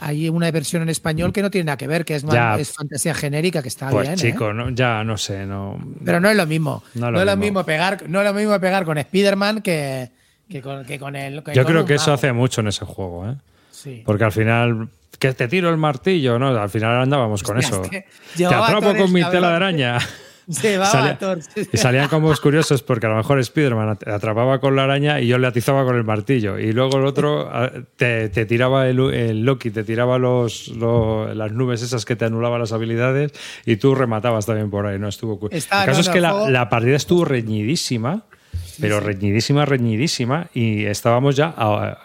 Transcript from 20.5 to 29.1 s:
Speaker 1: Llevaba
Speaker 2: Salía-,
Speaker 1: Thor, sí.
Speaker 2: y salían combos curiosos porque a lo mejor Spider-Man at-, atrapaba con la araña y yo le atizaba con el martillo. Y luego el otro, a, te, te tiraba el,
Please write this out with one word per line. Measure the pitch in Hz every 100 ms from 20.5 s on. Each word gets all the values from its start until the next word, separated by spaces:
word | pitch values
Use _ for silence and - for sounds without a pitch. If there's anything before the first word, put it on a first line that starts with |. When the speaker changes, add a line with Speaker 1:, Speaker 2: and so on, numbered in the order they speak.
| 160
Speaker 1:
Llevaba | 220 190 196
Speaker 2:
Salía-, | - 202 135
Speaker 1:
Thor, | 190 175
sí. | - - -
Speaker 2:
y | 117
salían | 127 131 143
combos | 156 156 143
curiosos | 147 151 151 143
porque | - 120 113
a |
lo | 110
mejor | 107 139
Spider-Man | 117 160 143 110 107
at-, | 104 117
atrapaba | 104 110 107 127 131
con | 135 135
la | 135
araña | 139 147 143
y | 120
yo | 127
le | 127
atizaba | 117 143 139 127
con | 120
el |
martillo. | 110 107 104 131 101 101
Y | 107
luego | 113 131 135
el | 139
otro, | 139 147 147 135
a, | 123 127 131 - -
te, | 123 113 110
te | 120 107
tiraba | 120 127 135 131
el, | 127 135